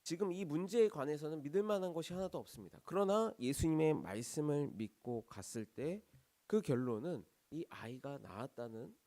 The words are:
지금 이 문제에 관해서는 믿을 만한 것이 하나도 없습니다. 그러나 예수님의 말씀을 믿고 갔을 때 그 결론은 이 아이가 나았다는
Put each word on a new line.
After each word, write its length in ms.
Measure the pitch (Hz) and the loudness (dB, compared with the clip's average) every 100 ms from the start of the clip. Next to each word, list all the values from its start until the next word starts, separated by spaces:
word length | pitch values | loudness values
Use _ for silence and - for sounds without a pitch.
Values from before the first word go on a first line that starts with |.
지금 300 | - 165 196 | -4 0 0
이 100 | 175 | 0
문제에 460 | 180 151 185 233 220 | 0 0 2 6 6
관해서는 520 | 151 139 151 151 156 | 4 -2 0 -4 -6
믿을 220 | 143 175 | 0 2
만한 300 | 214 202 185 | 2 2 0
것이 200 | 165 156 | -2 -4
하나도 240 | 180 185 156 | -4 -4 -4
없습니다. 420 | 107 - 92 - | -8 -14 -14 -14
그러나 500 | - 180 196 208 226 - | -2 2 4 4 2 0
예수님의 540 | 123 139 165 156 156 | -2 2 4 6 6
말씀을 760 | 151 82 104 120 - 151 147 143 | 4 0 -6 -4 0 2 2 0
믿고 520 | 98 107 _ 120 117 - | -2 -6 _ -6 -6 -6
갔을 380 | 104 - 117 | -12 -8 -8
때 360 | 104 - 143 202 _ - _ _ | -8 -4 -4 -4 _ -20 _ _
그 160 | - 214 | 0 2
결론은 640 | 165 123 127 110 160 143 85 _ _ | 4 2 2 0 -2 -6 -8 _ _
이 140 | 151 - | -10 -10
아이가 480 | - 110 127 139 143 | -10 -10 -8 -8 -10
나았다는 760 | - 95 135 - 120 110 127 - | -10 -10 -10 -8 -8 -8 -12 -16